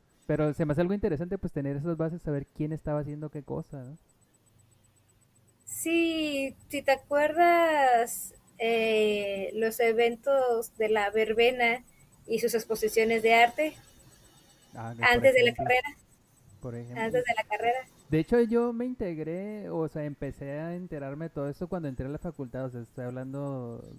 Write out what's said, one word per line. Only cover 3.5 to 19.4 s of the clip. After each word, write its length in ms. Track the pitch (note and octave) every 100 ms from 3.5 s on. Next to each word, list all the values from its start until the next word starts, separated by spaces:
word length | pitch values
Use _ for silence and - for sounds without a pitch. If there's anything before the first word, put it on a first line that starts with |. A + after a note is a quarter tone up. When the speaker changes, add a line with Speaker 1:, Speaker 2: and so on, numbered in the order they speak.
| C#3 - C#3+
Speaker 1:
¿no? 140 | B2+ E3 _ _ _ _ _ _ _ _ _ _ _ _ _ _ _ _
Speaker 2:
Sí, 920 | - - D#4+ E4+ E4 D#4+ D4+ C#4 C4+ - -
si 140 | C#4+
te 100 | C#4
acuerdas, 1400 | C4 - C#4+ D4+ D#4 F4 E4+ E4 D4+ C4 A#3+ A#3+ - - - _ -
eh, 920 | A3+ A3+ A3 A3 G#3+ G#3 G3+ G3 F#3+
los 260 | G#3+ A3+ A3
eventos 960 | A#3 A3 A#3 A#3+ C#4 C#4 B3+ A#3 A#3 -
de 120 | G#3+
la 220 | G#3+ G3+
verbena 720 | A3 G#3+ A3 A#3 B3+ A#3 A#3+ - _ _ _ -
y 120 | A3+
sus 140 | A3+
exposiciones 680 | A3+ - A3 G#3+ A3+ A3 A3+
de 120 | A3+
arte 400 | A#3 A#3 C4 D#4 - - - - - _ _ _ _ _
Speaker 1:
Ah, 200 | A#2+ A2+ A#2
que 100 | B3
por 160 | A#3+
Speaker 2:
antes 100 | C4+
de 80 | B3+
la 80 | A#3+
Speaker 1:
ejemplo, 220 | A#3 A#3
Speaker 2:
carrera. 140 | B3+ C#4 - _ _ _ _ _ -
Speaker 1:
por 140 | B2+ A#2
ejemplo. 400 | A#2+ B2 A3 B3
Speaker 2:
Antes 80 |
de 100 | A#3+ A3
la 80 |
carrera. 440 | - G#3 A#3 C4 - _ -
Speaker 1:
De 120 | D#3
hecho, 200 | D#3+ A#3+
yo 300 | A#3 A#3 A#3+
me 140 | A#3 B3
integré, 840 | B3+ G3 D#3 D#3 F3